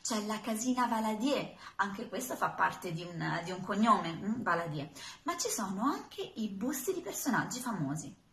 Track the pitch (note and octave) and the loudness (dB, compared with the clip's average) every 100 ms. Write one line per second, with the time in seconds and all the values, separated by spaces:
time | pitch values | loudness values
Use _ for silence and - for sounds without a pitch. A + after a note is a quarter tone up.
0 | - A3 G#3 G#3+ - A3 B3+ B3 A#3+ A3+ | 0 -2 0 -2 -2 -2 2 4 4 4
1 | A3 G#3+ B3+ B3 E3+ - - - G3+ G3 | 2 2 2 2 0 -8 -18 -2 -2 -2
2 | G#3 G3 B3+ - F#3 - F3 - F3+ E3 | -6 -6 -4 -2 -2 2 2 2 -4 -4
3 | F3 E3+ D#3+ E3 E3+ F#3 F#3+ G3+ A#3 G3+ | -4 -4 -2 -2 -2 -4 -2 4 6 6
4 | E3+ D#3+ F#3 A#3+ G3+ E3+ E3+ D3+ D3 - | 4 -2 -2 0 2 2 2 -4 -6 -10
5 | - - - E4+ A#4 - G3 G3 B3 - | -14 -8 -4 -2 -2 -2 -2 2 2 0
6 | - - F#4+ - G#3+ G3 A#3+ D4+ - F4 | -4 -8 -8 -4 -4 -2 -2 -2 -2 -2
7 | - - D4 F#3+ - B3 B3 G3+ C#3 D3+ | -2 -4 2 2 2 -2 -4 0 0 -2
8 | - - _ | -6 -14 _